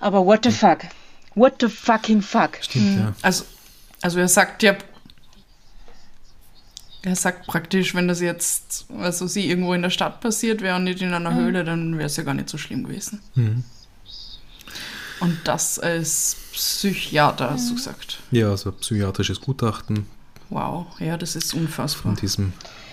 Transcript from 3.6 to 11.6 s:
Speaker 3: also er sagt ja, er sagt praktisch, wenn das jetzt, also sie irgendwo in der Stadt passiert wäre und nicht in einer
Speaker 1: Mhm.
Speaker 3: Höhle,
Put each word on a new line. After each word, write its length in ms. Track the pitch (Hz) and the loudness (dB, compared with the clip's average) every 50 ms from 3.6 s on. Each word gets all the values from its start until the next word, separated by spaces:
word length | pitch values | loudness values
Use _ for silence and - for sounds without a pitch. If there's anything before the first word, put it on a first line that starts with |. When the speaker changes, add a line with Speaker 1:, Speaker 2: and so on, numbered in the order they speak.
| - - - - - - - - | -20 -20 -20 -20 -20 -20 -10 -4
Speaker 3:
also 180 | - 180 170 180 | -2 0 2 2
er 80 | 180 180 | 4 4
sagt 360 | - 208 185 - - - 220 | 6 6 4 4 2 4 4
ja, 120 | 202 196 - - - - - - - - - - - - - - - - - - - - - - - - - - - - - - - - - - - - - - - - - - - - - - | 4 4 4 0 -16 -20 -20 -20 -20 -20 -20 -20 -20 -20 -20 -20 -20 -20 -20 -20 -20 -20 -18 -16 -16 -16 -16 -16 -16 -16 -18 -18 -20 -20 -20 -20 -20 -20 -20 -20 -20 -20 -20 -20 -20 -14 -6 -2
er 120 | 185 185 | -2 0
sagt 320 | 180 - 185 180 - - - | 0 0 0 -2 -2 -4 -2
praktisch, 480 | - 170 170 - - 190 180 - - | -2 -2 0 2 2 2 2 2 2
wenn 120 | 180 180 180 | 2 2 2
das 120 | 175 170 | 2 2
jetzt, 640 | 175 175 170 175 - - - - - - - - - - - 220 | 0 -2 -2 -2 -2 -2 -2 -4 -4 -6 -10 -10 -10 -10 -8 -4
also 300 | 185 180 170 175 180 180 | -4 -2 -2 -2 -4 -2
sie 200 | - 208 190 139 | -2 0 0 0
irgendwo 240 | 175 180 185 175 180 | 2 2 2 2 2
in 80 | 175 | 2
der 80 | 175 185 | 0 0
Stadt 300 | 185 - 185 160 - - | 0 0 -2 -2 -2 -4
passiert 420 | - 233 214 - - 226 220 214 | -4 -2 -2 0 0 0 0 0
wäre 140 | 196 190 180 | 0 0 0
und 80 | 180 185 | 0 0
nicht 180 | 185 180 185 | 0 -2 -2
in 120 | 185 180 175 | -2 0 0
einer 180 | 170 170 170 | 0 0 0
Speaker 1:
Mhm. 40 | 170 | 2
Speaker 3:
Höhle, 280 | 170 175 170 180 180 | 2 2 2 2 0